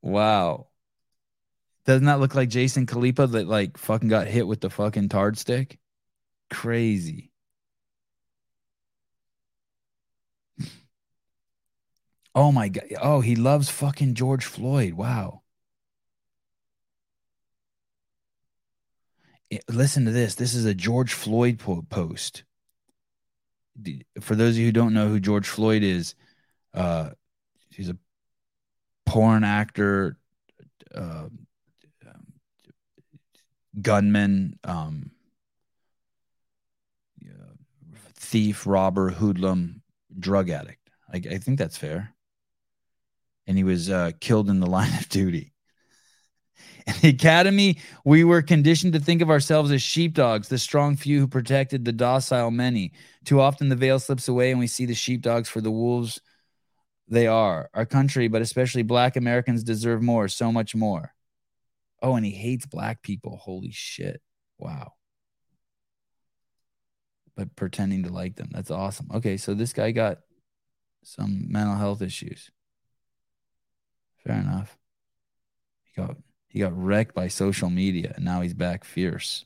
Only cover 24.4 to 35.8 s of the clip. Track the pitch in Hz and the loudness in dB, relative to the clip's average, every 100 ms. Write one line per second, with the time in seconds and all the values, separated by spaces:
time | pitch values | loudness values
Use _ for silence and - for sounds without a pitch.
24.4 | 117 113 117 113 117 110 107 107 98 104 | 2 4 2 2 4 2 2 0 2 0
25.4 | 98 - 110 110 101 90 82 - _ _ | 0 0 2 2 2 0 -4 -12 _ _
26.4 | _ _ _ - 90 82 78 - _ _ | _ _ _ -4 -2 -2 -6 -12 _ _
27.4 | _ _ _ - 92 87 _ _ _ _ | _ _ _ -14 -12 -12 _ _ _ _
28.4 | _ _ _ _ _ _ - 113 110 110 | _ _ _ _ _ _ -2 4 4 4
29.4 | 104 104 104 - 101 98 92 - _ _ | 4 0 -2 0 0 2 -2 -6 _ _
30.4 | _ _ - _ - - 87 80 151 117 | _ _ -20 _ -20 -14 -12 -12 -14 -18
31.4 | 117 _ _ _ _ _ - - - _ | -20 _ _ _ _ _ -20 -20 -20 _
32.4 | _ _ _ _ _ _ _ _ _ _ | _ _ _ _ _ _ _ _ _ _
33.4 | _ _ _ 104 101 104 101 104 101 98 | _ _ _ -6 2 4 4 4 4 2
34.4 | 95 - - 85 78 76 69 _ _ _ | 0 -6 -8 -8 -8 -10 -14 _ _ _
35.4 | _ _ _ _ | _ _ _ _